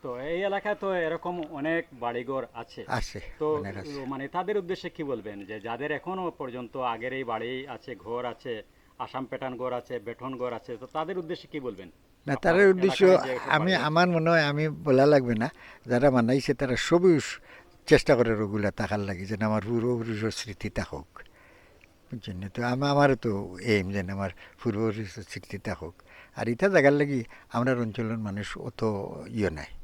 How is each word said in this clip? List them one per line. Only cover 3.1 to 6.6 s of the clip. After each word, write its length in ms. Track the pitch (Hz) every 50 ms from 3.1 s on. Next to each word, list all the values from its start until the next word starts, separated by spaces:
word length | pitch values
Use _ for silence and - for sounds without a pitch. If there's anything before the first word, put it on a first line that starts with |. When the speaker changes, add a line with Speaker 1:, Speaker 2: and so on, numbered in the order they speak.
| - 101 - - - -
Speaker 1:
তো, 160 | 151 151 156
Speaker 2:
অনেক 220 | 147 147 147 147 147
আছে। 280 | - 151 143 143 135 127
Speaker 1:
মানে 200 | 135 135 135 139
তাদের 300 | - 180 185 185 214 208
উদ্দেশ্যে 320 | 185 170 185 175 - 175
কি 140 | - - 160
বলবেন, 420 | 139 131 113 98 107 104 101 101
যে 140 | 92 107 110
যাদের 320 | 98 113 117 120 139 151
এখনো 400 | 151 135 - 175 185 190 185 170 156 _
পর্যন্ত 400 | 147 127 117 127